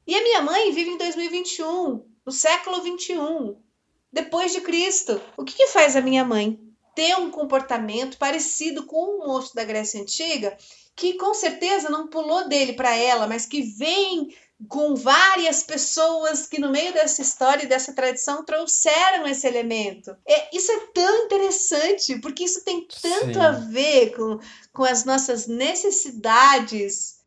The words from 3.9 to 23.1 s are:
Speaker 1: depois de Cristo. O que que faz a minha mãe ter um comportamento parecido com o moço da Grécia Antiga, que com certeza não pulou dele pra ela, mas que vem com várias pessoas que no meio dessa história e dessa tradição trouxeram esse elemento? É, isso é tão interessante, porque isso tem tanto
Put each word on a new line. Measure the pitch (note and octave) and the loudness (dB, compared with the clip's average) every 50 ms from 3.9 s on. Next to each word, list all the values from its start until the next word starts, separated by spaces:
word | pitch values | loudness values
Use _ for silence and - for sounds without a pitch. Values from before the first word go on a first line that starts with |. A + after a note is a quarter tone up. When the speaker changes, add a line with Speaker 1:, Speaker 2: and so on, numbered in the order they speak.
| _ _ _ _ | _ _ _ _
Speaker 1:
depois | - D4+ D#4+ - D#4+ E4+ F#4 F4+ | -6 -6 -4 -2 -2 -2 0 0
de | F#4 F#4 | -2 -4
Cristo. | F4+ F4 E4 E4+ F4+ F#4+ - - - - A3 - - - - - | -4 -2 -2 0 0 0 0 -2 -2 -2 -4 -4 -6 -10 -14 -12
O | C4+ | -12
que | C4+ - | -12 4
que | - C5+ - | 4 4 6
faz | - G4 D4+ D4 C4 | 8 6 6 6 6
a | C4+ | 2
minha | C4 C4 C4 C4 B3+ | 2 2 2 2 2
mãe | B3 A3 G#3+ G#3 G#3+ A3 - - - _ _ _ _ _ | 2 0 0 0 0 -4 -6 -12 -20 _ _ _ _ _
ter | - D#4+ E4 F#4 | -2 0 2 2
um | F#4+ F4+ - | 0 -2 -4
comportamento | - D#4 D4 C4+ C4+ C4+ C4 - B3 A3+ A3 G#3+ G#3 A#3 C4+ C4 - - | -4 -6 -4 0 0 -2 0 -2 -4 -4 -4 -4 -4 -4 -6 -6 -4 -4
parecido | B3 C#4 D4+ D#4+ D4+ - - - D4+ E4 C#4 D4+ C#4 | -2 -2 -2 -2 -4 -4 -4 -4 -4 -6 -6 -6 -10
com | - D4+ D#4+ | -4 -4 -2
o | F4 G4 G#4 G4+ D#4+ C#4+ | -2 -2 -4 -4 -4 -4
moço | C4 B3+ C4 - - | -4 -4 -4 -6 -8
da | A3+ A3 | -8 -6
Grécia | G#3 G#3+ G#3+ G#3+ G#3+ - G#3 | -4 -4 -4 -4 -6 -8 -8
Antiga, | G3+ G3+ - - D#4+ E4 D#4 C#4 G#3 G3 G3 - - - - - - _ _ | -8 -6 -6 -4 -2 -2 -2 -2 -4 -6 -6 -8 -18 -20 -20 -20 -20 _ _
que | - F4 F4+ F#4 | -4 -4 -2 -2
com | F#4 F#4 G4+ G#4 | 0 0 -2 0
certeza | G4+ F#4 E4 - - F4 F4+ G4 G4 D4+ D4+ | 0 -2 -4 -2 -2 0 0 0 0 0 -2
não | D4 D#4 D#4+ D#4 | -4 -4 -6 -6
pulou | - D#4+ D#4 D4+ D#4+ F#4 F4+ C4+ | -6 -6 -2 0 0 0 0 0
dele | C#4+ C#4+ C4+ B3+ A#3 | 0 0 0 0 -2
pra | - C4 B3 A#3 | 0 0 2 2
ela, | A3+ A#3+ B3+ B3 A#3 G#3+ | 2 4 2 2 2 2
mas | G#3+ A3+ A#3 - | -2 -2 -6 -6
que | - C#4+ D4 | -6 -4 -4
vem | B3+ A3 G3+ G#3 C#4 D#4+ F4 G4 G4 F#4+ F#4 E4 D4 - - - _ _ _ _ A3 - | -4 -4 -6 -4 -2 0 2 2 0 0 0 -4 -4 -6 -8 -18 _ _ _ _ -16 -10
com | - C#4+ D4+ D4+ C#4 | -4 -2 0 0 0
várias | B3+ - C4 C#4 E4 F#4 F#4+ F#4+ F4+ E4 D#4+ D4+ - - | 0 4 4 6 6 8 6 6 4 2 2 0 0 -2
pessoas | - D#4 C#4 - - - D#4+ D#4+ E4 E4 D#4+ D#4 D#4 D#4 - - | -4 -4 -4 -4 -2 0 2 2 2 2 0 0 -2 -2 -2 -6
que | - - D4+ | -6 -6 -4
no | C#4+ C#4 | -2 0
meio | C4+ D4 E4 F4+ | 0 0 0 0
dessa | F#4 D#4+ D#4 D4+ - - | 2 2 2 2 0 0
história | C4+ - - - B3+ C4 C#4+ D4 D4 | -2 -4 -2 2 4 4 4 2 2
e | B3 | 0
dessa | C4 C4 C4 - C#4 | 0 0 0 -4 -4
tradição | - C4 B3+ B3 B3+ - D4 C#4+ D4+ D#4 | -2 -2 -2 -2 -2 -4 -4 -4 -6 -4
trouxeram | D#4 D#4 D#4 E4+ D#4+ - - - D#4+ D4+ D#4+ F4+ F#4+ F#4+ F4+ D#4 | -4 -4 -4 0 0 0 2 2 2 4 4 4 4 4 2 0
esse | C#4+ C4+ C4+ - C4 | -2 -4 -2 -2 0
elemento? | A#3+ A#3+ A#3 A#3 A3+ A3 G#3 G3 F#3+ - - - - - _ - | 0 0 -2 -2 -2 -4 -4 -6 -8 -10 -16 -18 -18 -16 _ 2
É, | D4 D4+ - - - | 2 2 2 -2 -4
isso | F4+ F#4 G#4+ | -2 0 0
é | A4+ - - - - | 0 -2 -2 -4 0
tão | F4 F4 F#4+ G#4+ A4+ A#4 | 2 4 4 4 4 2
interessante, | G4+ G4+ G4 G4 F#4+ E4+ - - - E4 D4 D#4 F4 G4+ G4 - - C4 A3+ | 2 2 2 2 2 0 0 0 0 0 0 2 2 0 0 0 -4 -4 -6
porque | - D4 C4+ - F4+ | -8 -10 -8 -4 -4
isso | F4 E4+ - - | -4 -4 -4 -4
tem | F#4+ F4 F4 - - - - | -4 -6 -6 -6 -10 -14 -8
tanto | - E4+ | -4 -2